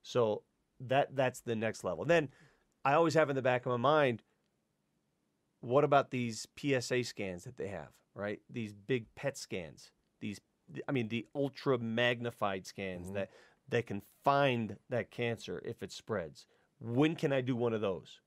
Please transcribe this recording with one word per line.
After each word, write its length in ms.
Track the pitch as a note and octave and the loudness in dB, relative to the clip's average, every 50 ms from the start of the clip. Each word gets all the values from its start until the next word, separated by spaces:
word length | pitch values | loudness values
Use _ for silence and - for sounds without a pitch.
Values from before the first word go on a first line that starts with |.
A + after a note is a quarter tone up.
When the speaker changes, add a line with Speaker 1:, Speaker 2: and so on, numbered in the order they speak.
Speaker 1:
So 400 | _ - - B2+ A#2 A2 G#2 - _ _ _ _ _ _ _ _ | _ -2 2 2 4 4 2 -2 _ _ _ _ _ _ _ _
that, 360 | C3 A#2 B2+ C#3 C#3 - C3 | -4 0 2 2 2 2 0
that's 260 | C3 C3 B2+ B2+ - | 0 0 0 0 -4
the 140 | _ A#2 A#2 | _ -4 -2
next 280 | G#2+ A2 A2 G2+ - - | 0 0 -2 -2 -2 -4
level. 220 | F#2+ F2 D#2+ G2 | -4 -4 -2 2
Then 240 | C#3 E3+ E3 D#3 - - - - - _ _ _ _ _ _ _ | 4 4 4 4 0 -8 -18 -20 -20 _ _ _ _ _ _ _
I 100 | C3+ C#3+ | 4 4
always 200 | D#3+ E3+ D#3+ C3 | 6 4 4 4
have 160 | D#3+ D#3 C#3 | 4 4 4
in 60 | C#3+ | 2
the 60 | C3+ A#2+ | 0 2
back 220 | B2+ B2+ B2 - | 2 2 2 0
of 60 | C3 | -2
my 60 | B2 | -2
mind, 460 | A#2+ A#2+ C#3 D#3 D#3 D3 C3 A#2 G#2+ _ _ _ _ _ _ _ _ _ _ _ _ _ _ _ _ _ _ _ _ _ _ _ _ _ _ _ _ | 2 4 4 6 6 6 4 2 0 _ _ _ _ _ _ _ _ _ _ _ _ _ _ _ _ _ _ _ _ _ _ _ _ _ _ _ _
what 220 | - A#2 B2 C#3+ D3 | -4 2 4 4 6
about 280 | C#3+ C#3+ C#3 C3 - | 6 6 4 4 2
these 360 | - B2+ A#2+ A#2 A2 - - - _ | -2 -4 -4 -4 -6 -8 -12 -14 _
P 200 | - - C#3+ C3+ | -4 0 2 2
S 160 | B2+ A#2+ - | 2 2 0
A 120 | C3 B2 A#2+ | 0 0 0
scans 400 | - - - G#2 F#2+ F2+ F2 - | -2 -6 -6 -6 -6 -6 -8 -10
that 140 | B2 A#2+ | -16 -10
they 100 | - D#2 | -8 -8
have, 220 | G2 G2+ E2 D2 A#1+ _ _ _ _ _ | -6 -6 -10 -12 -14 _ _ _ _ _
right? 260 | - G2+ G#2 G#2 - _ _ | -8 -6 -6 -6 -8 _ _
These 240 | - B2 A2+ G#2 G#2 | -8 -8 -8 -8 -10
big 320 | G2+ G2 - C3+ B2 A2 _ _ | -14 -4 -2 -2 -2 -2 _ _
pet 220 | - - C#3 B2+ | -6 -6 -6 -6
scans, 540 | - - _ - F#2+ E2+ D2+ B1 - - - _ _ _ _ _ _ | -6 -12 _ -8 -8 -8 -10 -14 -20 -20 -20 _ _ _ _ _ _
these, 200 | - G#2+ G2 - _ _ _ _ _ - - - - | -10 -10 -10 -10 _ _ _ _ _ -16 -14 -10 -6
I 40 | - | -2
mean, 160 | C#3+ C3 A#2 | -2 -2 -2
the 180 | G#2+ A#2 A#2 - - _ | -2 -4 -6 -6 -6 _
ultra 420 | D3 C#3 C#3 B2 - - D3 C3 | -2 -2 -2 -4 -4 0 0 0
magnified 880 | A#2+ A#2 A2+ A2 A#2 B2 B2 A#2+ A#2 A#2+ A#2+ - - G#2+ G2+ G2 F#2+ F2+ | 0 0 -2 0 2 2 2 2 0 -4 -8 -4 -2 -2 -2 -2 -4 -8
scans 420 | - - - G2 F#2+ F#2 F2 F2 | -10 -10 -6 -6 -6 -6 -6 -8
Speaker 2:
Mm-hmm. 80 | F#2 G2 | -6 -4
Speaker 1:
that 140 | G2 F#2+ F#2+ - - - _ _ _ _ - | -6 -6 -6 -8 -20 -20 _ _ _ _ -2
they 120 | B2+ A#2+ | -2 -2
can 200 | A#2 - G#2 G2+ - _ _ _ - | -2 -2 -6 -8 -8 _ _ _ 2
find 540 | C#3 C#3 C#3 C#3+ C#3 B2 A#2+ A2+ G2+ G2 - _ _ | 2 4 4 4 4 2 0 -2 -4 -6 -10 _ _
that 200 | C3 A#2 F#2+ _ | -4 -4 -4 _
cancer 500 | - - A#2+ A#2 A#2 G2+ - - F2+ D2 - | -6 -4 -2 -2 -2 -4 -6 -8 -8 -6 -6
if 160 | - - _ | -8 -8 _
it 100 | G2+ F#2 | -10 -12
spreads. 540 | - - _ - A2 G2 E2+ D#2 C#2 - - _ _ _ _ _ _ _ | -12 -16 _ -6 -4 -4 -4 -6 -12 -18 -20 _ _ _ _ _ _ _
When 360 | A#2 A2+ A#2 B2+ D3+ D#3 E3 | -8 -2 2 2 2 2 2
can 160 | - - C#3+ C3+ | 0 0 0 2
I 80 | C3+ | 2
do 140 | C3 B2 C3 | 0 0 0
one 180 | A2+ A#2+ A#2+ A2+ | 0 0 0 0
of 80 | G#2+ | 0
those? 380 | G#2+ G2 F#2 D#2 - - - - _ | 0 -2 -2 -4 -8 -14 -20 -20 _